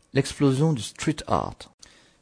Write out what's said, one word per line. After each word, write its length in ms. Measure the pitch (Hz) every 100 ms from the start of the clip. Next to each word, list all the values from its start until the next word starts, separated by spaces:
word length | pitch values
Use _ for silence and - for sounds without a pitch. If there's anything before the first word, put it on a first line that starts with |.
| _
L'explosion 600 | 135 135 - 143 131 160
du 100 | 143
street 420 | 104 - - 147 -
art. 300 | 85 50 - - _ - _ _ _